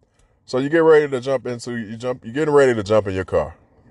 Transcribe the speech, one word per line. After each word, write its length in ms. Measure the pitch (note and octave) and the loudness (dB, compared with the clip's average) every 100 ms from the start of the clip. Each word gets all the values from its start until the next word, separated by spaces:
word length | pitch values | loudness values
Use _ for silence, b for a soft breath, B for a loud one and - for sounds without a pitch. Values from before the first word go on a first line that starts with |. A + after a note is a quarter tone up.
| _ _ _ _ _ | _ _ _ _ _
So 120 | B2+ | -6
you 120 | C#3+ | -2
get 100 | E3 | 2
ready 280 | D#3+ D3+ D3 | 6 4 4
to 140 | B2+ | -6
jump 240 | C3 C3 B2 | -4 -4 -6
into, 300 | A#2+ B2 A#2+ | -10 -10 -10
you 200 | G#2+ A2+ | -10 -10
jump, 300 | B2+ - A2+ | -8 -8 -8
you're 80 | |
getting 200 | C3+ D3+ | -4 2
ready 200 | C#3+ C3 | 4 4
to 80 | A2+ | 2
jump 260 | G2 G#2+ G2+ | 2 0 0
in 60 | |
your 120 | F#2 F2+ | -6 -2
car. 300 | F2 D2 - _ _ _ | -4 -4 -12 _ _ _